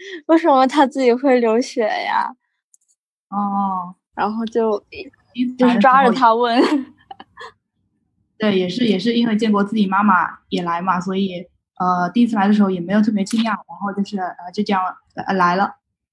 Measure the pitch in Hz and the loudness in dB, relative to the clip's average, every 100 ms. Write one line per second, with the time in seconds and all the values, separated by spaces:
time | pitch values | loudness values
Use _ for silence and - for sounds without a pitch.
0 | 392 349 302 330 330 262 262 294 269 277 | -16 -10 0 2 4 4 4 2 0 2
1 | 247 240 277 254 233 220 269 254 214 - | 0 2 2 2 2 0 -2 -4 -4 -4
2 | 101 - - 254 _ _ _ _ _ _ | -4 -2 -4 -10 _ _ _ _ _ _
3 | _ _ - 202 202 196 196 185 180 - | _ _ -10 -6 -4 -2 -4 -6 -10 -16
4 | _ - 202 220 220 233 226 202 _ - | _ -6 -6 -4 -4 -2 -2 -4 _ -18
5 | 285 _ _ 240 254 - 247 240 262 262 | -18 _ _ -6 -6 2 2 4 4 6
6 | 262 240 233 226 240 233 - 294 - _ | 4 4 2 2 2 2 2 0 -4 _
7 | - - - - - _ _ _ _ _ | -20 -20 -20 -20 -20 _ _ _ _ _
8 | _ _ _ - 214 190 180 247 233 185 | _ _ _ -2 0 0 0 -2 0 0
9 | 226 233 233 214 220 202 202 220 190 190 | 0 0 0 0 2 2 0 0 0 2
10 | 208 180 - - - 185 175 170 180 180 | 4 2 0 -8 -8 -6 -4 -4 -2 -2
11 | 190 190 196 175 - _ _ - 180 180 | -2 -4 -4 -6 -16 _ _ -6 -2 -2
12 | 180 240 226 220 202 208 196 185 170 214 | 0 2 2 2 2 4 2 0 -2 0
13 | 214 202 190 226 226 196 - 175 202 196 | 2 0 -4 -2 -2 -4 -10 -10 -8 -6
14 | 196 202 175 - 180 202 208 190 180 - | -6 -6 -8 -10 -12 -6 -2 -2 -2 -8
15 | _ - - 190 175 180 202 - _ _ | _ -10 -4 0 2 2 -2 -6 _ _
16 | _ | _